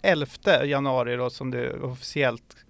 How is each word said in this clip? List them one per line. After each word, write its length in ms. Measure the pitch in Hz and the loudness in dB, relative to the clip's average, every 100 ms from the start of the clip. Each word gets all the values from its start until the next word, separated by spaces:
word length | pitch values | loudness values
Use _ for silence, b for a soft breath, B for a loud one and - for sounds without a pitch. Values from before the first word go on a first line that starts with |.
elfte 500 | - 165 139 - - 151 143 | 2 2 0 -2 2 4 4
januari 500 | 139 139 131 120 123 | 0 2 0 0 0
då, 140 | 123 | -2
som 220 | - 131 | -4 -6
det 280 | 123 123 - | -4 -4 -4
officiellt, 760 | 135 127 - 151 135 117 - - _ | -8 -8 -8 0 0 0 -10 -20 _